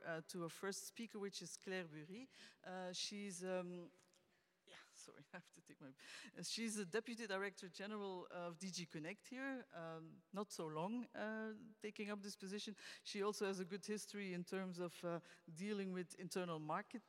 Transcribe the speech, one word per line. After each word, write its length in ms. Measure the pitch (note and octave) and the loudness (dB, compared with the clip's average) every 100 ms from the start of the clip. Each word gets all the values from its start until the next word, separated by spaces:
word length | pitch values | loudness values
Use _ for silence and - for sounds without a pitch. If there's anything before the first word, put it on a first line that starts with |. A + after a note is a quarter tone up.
| - | 2
uh, 140 | D#3+ D#3+ | 0 0
to 160 | F#3 | -2
our 40 | E3 | -2
first 380 | - G3 F#3+ - | 0 -2 0 -4
speaker, 320 | - A3+ G#3+ | -6 -6 -2
which 240 | G3 F#3+ | -2 -2
is 160 | E3+ - | -6 -6
Claire 220 | - F#3 E3+ | 0 0 0
Bury. 360 | D3+ D3+ G#3 C4+ - - - - | -4 -6 -6 -8 -12 -18 -12 -6
Uh, 260 | F#3 F#3 | -2 -2
she's, 500 | F3+ - G#3 G3+ F3 | 0 0 0 -2 -2
um, 460 | F#3 F#3 F3+ F3+ F3 - - - - _ _ _ - | 2 2 2 -2 -8 -12 -20 -20 -20 _ _ _ -18
yeah, 80 | - - | -16 -16
sorry, 240 | - - - C#3+ | -16 -14 -14 -10
<laughs> 40 | |
I 40 | F#3 | -12
have 140 | - | -12
to 60 | - - | -18 -18
take 140 | - | -12
my, 80 | C#3+ | -12
uh, 540 | D#3 - - B3 - | -12 -12 -10 -8 -4
she's 340 | F3+ - A3+ G#3+ | 0 2 4 2
the 80 | |
Deputy 420 | F#3 G#3+ A#3 A3+ A3 | 4 2 2 0 2
Director 420 | F#3+ G3 F#3+ F#3 | 4 4 0 -8
General 580 | E3+ G3+ G#3+ G3+ F3+ - | -4 -2 0 0 0 -2
of 280 | F3+ F3 E3 | -2 -2 -2
D 120 | F#3+ | -2
G 160 | E3+ E3+ | -2 -2
Connect 340 | E3 D#3 G3+ - | -2 -2 -4 -6
here, 380 | B3+ C4+ C4 - | -2 0 0 -2
um, 300 | E3+ E3 D#3+ D#3+ F#3 - | -4 -2 -4 -6 -12 -4
not 180 | F#3+ G#3 | -2 0
so 140 | - E3 | 0 2
long, 400 | D#3 F3+ A#3+ A#3 - | 4 4 4 0 0
uh, 380 | G#3 A3 A3 G#3+ A3+ G#3+ | 0 2 0 -4 -8 -6
taking 300 | G#3+ G#3 G#3 | -4 -2 0
up 120 | G#3 | 0
this 140 | G3 - | -2 -4
position. 400 | F#3+ G#3 A3 G3+ - - | -2 0 0 -4 -6 -8
She 180 | - G#3 | -2 4
also 240 | G3 G#3 G3+ | 6 6 6
has 120 | G3 | 4
a 60 | |
good 200 | F#3 G3 G#3 | 2 0 2
history 480 | G#3+ - G#3 G3 | 0 0 -2 2
in 100 | F3+ | 2
terms 340 | F3 F#3+ F#3 F3 | 2 2 2 2
of, 140 | F3 - | 0 0
uh, 160 | F3 E3+ - - - D#3+ | 2 2 0 -12 -10 -2
dealing 380 | G3+ G#3 G3 | 2 4 4
with 200 | F#3 F3+ - | 2 0 -2
internal 400 | F3 F#3+ F3+ D#3+ | 0 2 4 2
market, 440 | D3+ E3+ G#3 A#3+ | 4 2 2 -4